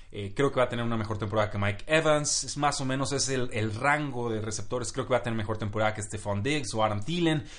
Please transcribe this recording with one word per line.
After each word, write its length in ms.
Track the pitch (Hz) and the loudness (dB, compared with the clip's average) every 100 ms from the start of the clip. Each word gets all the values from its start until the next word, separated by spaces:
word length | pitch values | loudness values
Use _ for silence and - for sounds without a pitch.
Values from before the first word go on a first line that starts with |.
| - | -12
eh, 220 | 104 98 101 | -8 -4 2
creo 160 | 139 | 2
que 80 | 131 | 4
va 60 | 123 | 2
a 40 | |
tener 160 | 120 117 | 2 0
una 120 | 113 | 0
mejor 200 | 104 101 | -2 -4
temporada 320 | 107 107 104 | 0 2 2
que 60 | 101 | 2
Mike 280 | 101 101 - | 0 0 2
Evans, 560 | 156 156 151 143 - | 4 4 4 2 -2
es 140 | - 143 | -2 0
más 240 | 143 139 | 0 2
o 40 | 131 | 0
menos 260 | 135 131 | 0 0
es 160 | 135 135 | 0 0
el, 200 | 135 120 | 0 0
el 220 | 107 110 | 0 0
rango 560 | 101 139 151 147 123 120 | 0 2 2 0 -2 -2
de 100 | 107 | -2
receptores, 500 | 104 101 101 123 117 | -4 -6 -4 -4 -4
creo 140 | 131 120 | -4 0
que 80 | |
va 40 | 127 | 0
a 60 | |
tener 140 | 123 113 | 2 -2
mejor 200 | 101 104 | -2 -2
temporada 360 | 107 107 107 | -2 0 0
que 100 | 104 | -2
Stephon 400 | 101 101 104 101 | -6 -6 -4 -2
Diggs 300 | 123 151 110 | 0 0 -2
o 100 | 110 | 0
Adam 200 | 107 104 | 0 0
Thielen, 420 | 101 175 165 151 - | -2 2 2 2 -2